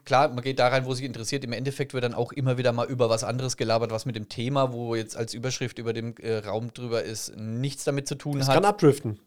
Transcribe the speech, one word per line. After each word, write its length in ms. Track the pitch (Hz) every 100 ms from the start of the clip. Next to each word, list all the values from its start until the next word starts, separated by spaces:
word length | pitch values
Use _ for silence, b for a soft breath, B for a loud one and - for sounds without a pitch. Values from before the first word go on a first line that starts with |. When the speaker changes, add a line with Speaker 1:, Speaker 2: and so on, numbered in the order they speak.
Speaker 1:
klar, 240 | - 131 151
man 160 | 123
geht 140 | 131 131
da 100 | 123
rein, 160 | 131
wo 80 | 127
sich 140 | 127 135
interessiert. 360 | 113 110 139
Im 100 | 120
Endeffekt 400 | 120 131 135 135
wird 100 | 131
dann 80 | 123
auch 180 | 117 120
immer 280 | - 131 127
wieder 140 | 123
mal 140 | 120 120
über 220 | 131 113
was 160 | 113
anderes 320 | 104 123 131 -
gelabert, 340 | 113 113 113
was 140 | 110
mit 120 | 135 110
dem 120 | 104
Thema, 420 | - 120 139 131
wo 200 | 120 120
jetzt 220 | 113 110 -
als 160 | 113
Überschrift 460 | 117 127 - 123 -
über 160 | 113
dem, 200 | 113 117 107
äh, 180 | 113 110
Raum 380 | 101 110 120
drüber 280 | - 120 113
ist, 320 | 98 107 - -
nichts 460 | 110 117 139 -
damit 220 | - 139 139
zu 100 | 139
tun 220 | 147 143
Speaker 2:
Es 100 | 135
Speaker 1:
hat. 60 |
Speaker 2:
kann 120 | 135 196
abdriften. 520 | 202 151 135 113 104